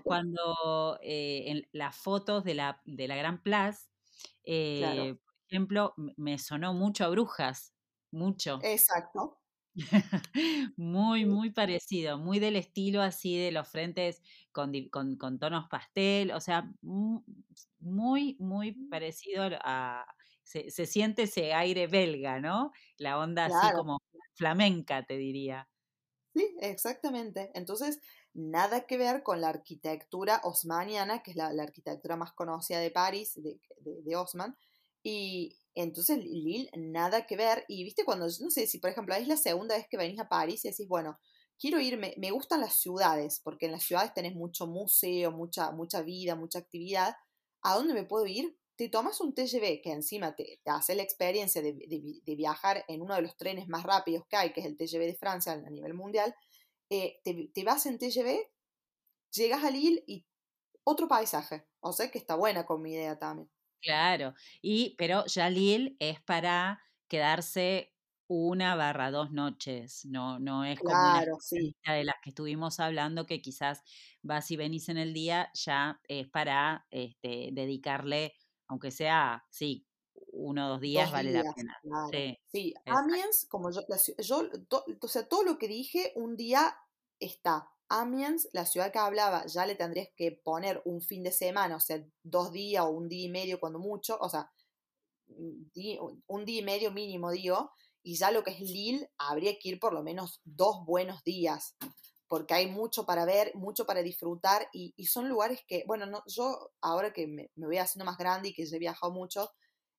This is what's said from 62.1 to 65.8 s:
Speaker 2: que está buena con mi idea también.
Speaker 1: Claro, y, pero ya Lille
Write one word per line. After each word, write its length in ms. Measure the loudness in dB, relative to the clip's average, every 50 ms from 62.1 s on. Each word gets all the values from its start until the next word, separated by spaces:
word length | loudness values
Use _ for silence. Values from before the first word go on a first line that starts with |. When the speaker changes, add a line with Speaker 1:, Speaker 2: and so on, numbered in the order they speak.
Speaker 2:
que 80 | -4 -6
está 160 | -4 -2 0
buena 320 | 2 4 4 2 2 0
con 160 | -2 -2 -4
mi 100 | -4 -6 -6
idea 220 | -4 -4 -4 -4 -6
también. 300 | -6 -8 -8 -8 -12 -16 _ _ _ _ _ _
Speaker 1:
Claro, 540 | -2 0 4 4 6 6 4 4 0 -4 -6 -10 -16 -20 -16 -6
y, 360 | -2 2 2 2 2 0 0
pero 280 | 0 2 2 4 2 2
ya 220 | 0 0 2 2 2
Lille 460 | 4 6 6 6 6 4